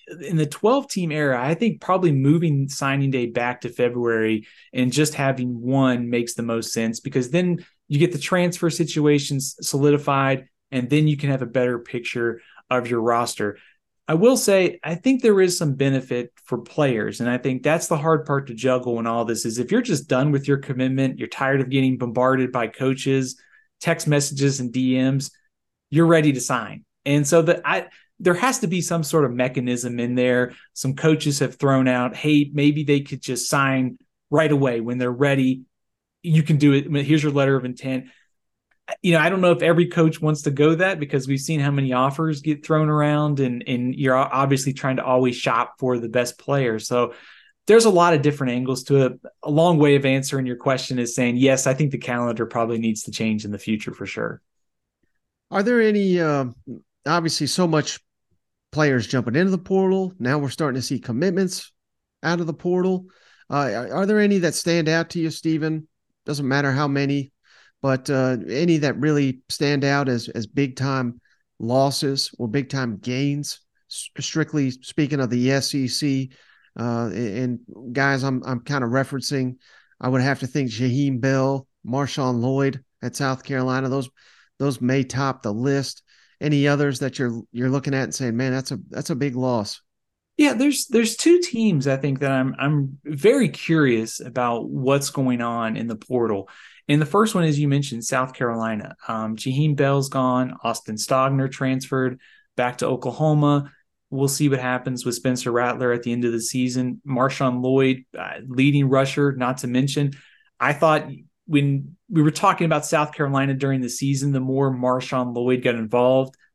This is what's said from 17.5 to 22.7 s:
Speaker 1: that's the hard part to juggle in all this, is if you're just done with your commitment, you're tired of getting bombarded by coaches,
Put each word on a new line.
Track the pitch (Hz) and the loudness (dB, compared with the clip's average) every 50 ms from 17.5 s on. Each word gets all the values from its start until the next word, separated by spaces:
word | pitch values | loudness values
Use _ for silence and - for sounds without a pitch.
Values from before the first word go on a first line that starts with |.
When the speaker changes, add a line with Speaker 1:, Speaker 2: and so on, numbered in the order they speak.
| 131 127 | -4 -2
Speaker 1:
that's | - 147 156 165 160 - | 0 0 0 0 0 -2
the | 170 151 | -2 0
hard | 143 160 160 151 151 | 2 2 2 2 0
part | - 143 139 139 | -2 -4 -4 -4
to | 135 117 | -6 -6
juggle | 110 123 131 127 127 123 123 117 113 | -4 0 0 0 0 0 -2 -2 -2
in | 113 | -2
all | 117 113 117 117 | -2 -2 -2 -2
this, | 110 113 110 - | -2 -2 -4 -4
is | 123 110 120 | -4 -4 -4
if | 123 - | -2 0
you're | 196 240 | 0 0
just | 233 - 175 139 - - | 0 0 -2 -4 -2 0
done | 135 127 135 151 | 0 2 2 2
with | 147 135 139 143 | 0 0 0 0
your | 143 | -2
commitment, | 139 139 - 131 123 131 131 131 135 135 131 - - | -2 -2 -4 -4 -2 -2 -2 0 0 0 -2 -2 -4
you're | 123 - | -8 -10
tired | - - 139 135 139 139 | -6 -4 -2 0 0 0
of | 131 123 | 0 0
getting | 131 139 131 131 131 113 | 0 2 2 2 0 0
bombarded | 123 120 110 123 123 131 131 131 127 127 | -4 -2 0 2 2 2 4 2 0 0
by | 127 127 113 | -2 -2 -4
coaches, | 110 | -4